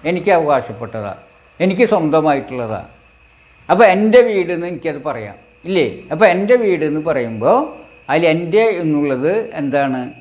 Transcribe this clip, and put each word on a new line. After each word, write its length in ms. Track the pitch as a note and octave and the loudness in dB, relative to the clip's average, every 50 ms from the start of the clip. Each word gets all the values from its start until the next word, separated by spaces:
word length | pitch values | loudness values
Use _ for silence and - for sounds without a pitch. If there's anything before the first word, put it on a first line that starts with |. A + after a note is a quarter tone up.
| - D#3 | -4 -4
എനിക്ക് 220 | F3+ F3 E3 G3+ F#3 | -4 -2 2 2 2
അവകാശപ്പെട്ടതാ, 760 | E3+ D#3+ D3 C#3+ B2+ B2 - A2 A2 A#2 G2 - A2 G#2 G2 F#2 - - _ _ _ _ _ _ - F3 | 2 4 2 0 0 0 -6 -10 -12 -10 -10 -8 -8 -8 -8 -10 -12 -16 _ _ _ _ _ _ -2 -2
എനിക്ക് 220 | F#3+ F#3+ F#3+ B3 - | 0 2 2 2 2
സ്വന്തമായിട്ടുള്ളതാ. 880 | G#3+ F#3 D#3+ D3+ D3+ D#3+ D#3 D#3 C#3+ C3+ - - C3 B2 A#2 A2 A2 F#2 D#2+ - - _ _ _ _ _ _ _ _ _ _ _ _ _ _ - | 2 0 2 2 2 2 2 2 0 0 -4 -8 -8 -8 -6 -6 -8 -10 -10 -14 -20 _ _ _ _ _ _ _ _ _ _ _ _ _ _ -2
അപ്പോൾ 140 | F3 F#3+ A3+ G3 F#3 | 4 6 6 6 6
എൻ്റെ 280 | G3 G#3+ A3 G#3+ B3 A#3+ A#3 | 4 2 6 6 6 6 6
വീട് 220 | G#3+ F#3+ F3+ E3+ F3+ | 2 -2 -2 -2 -4
എന്ന് 120 | E3 E3+ F3 | -6 -6 -8
എനിക്കത് 280 | F3 - - E3 C#3+ A#2+ - | -8 -6 -6 -8 -8 -6 -8
പറയാം, 300 | D#3 B2+ A#2 G#2+ G2+ G2 - - _ _ _ - | -8 -8 -8 -10 -12 -14 -18 -20 _ _ _ -8
ഇല്ലേ? 200 | E3 G3 F3+ C#3 A2 F#2 - - - | -2 0 0 0 0 -2 -10 -10 -10
അപ്പോൾ 160 | D#3 D#3+ A3 F#3+ E3+ | 0 2 2 4 4
എൻ്റെ 240 | F#3 G3 G3+ B3 B3 A#3 | 2 2 2 2 2 4
വീട് 180 | G3+ F3+ D#3 D#3 D3+ | 0 0 0 -2 -2
എന്ന് 140 | D3 D#3 D3+ E3 | -2 -2 -2 -2
പറയുമ്പോൾ 480 | D#3 C3+ A#2+ A2+ A2+ G#2+ A2+ D3 G#3+ C4 D4+ - - - - - - - _ - | -2 -2 -2 -4 -6 -2 0 2 2 2 0 -4 -10 -18 -20 -20 -20 -20 _ -4
അതിൽ 160 | C#3+ D#3+ F3 G#3+ D#3 | -2 2 2 2 0
എൻ്റെ 280 | E3+ F3 E3 E3 G#3+ A3+ A3+ G3+ F3 E3+ | 0 -2 0 2 2 2 2 0 -2 -2
എന്നുള്ളത് 500 | D#3 D3+ D3 D3 C#3+ C3+ B2+ C3+ D#3+ G3 A3+ A3 - - D#3+ | -2 0 0 0 -2 -2 -2 -2 -2 -2 -2 -4 -6 -8 -8
എന്താണ്? 380 | C#3+ C#3 B2+ C#3+ C#3 C3+ C3 B2+ B2 G2 G2+ - | -6 -2 -2 0 0 -2 -4 -6 -8 -10 -14 -18